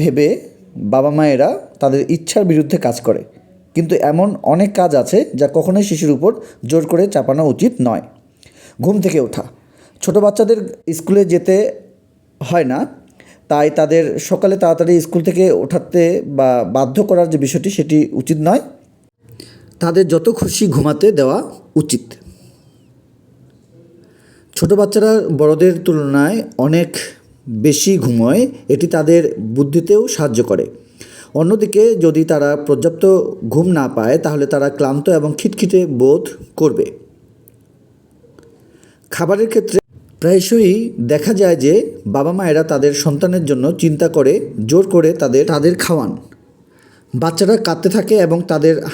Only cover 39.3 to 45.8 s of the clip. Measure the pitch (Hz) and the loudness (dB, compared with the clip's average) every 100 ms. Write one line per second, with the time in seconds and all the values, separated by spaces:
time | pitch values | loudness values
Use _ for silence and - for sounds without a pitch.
39.3 | 202 220 220 190 190 - - - _ 165 | 0 0 -2 0 -2 -4 -10 -20 _ 2
40.3 | 185 180 233 196 202 233 - 117 147 196 | 2 2 2 4 2 -2 -6 -2 0 0
41.3 | 196 190 160 135 196 - - 101 139 147 | 2 2 2 2 2 0 -6 -6 -2 -2
42.3 | 185 180 151 160 143 143 143 156 143 180 | -2 0 0 0 0 0 0 -2 -2 -2
43.3 | 180 151 131 139 175 165 151 170 160 131 | -2 -2 -2 -2 -2 -2 0 0 2 2
44.3 | 185 - - 110 165 190 180 156 - 139 | 0 -2 -8 0 2 4 2 2 0 0
45.3 | 131 156 147 151 180 | 0 0 0 0 -2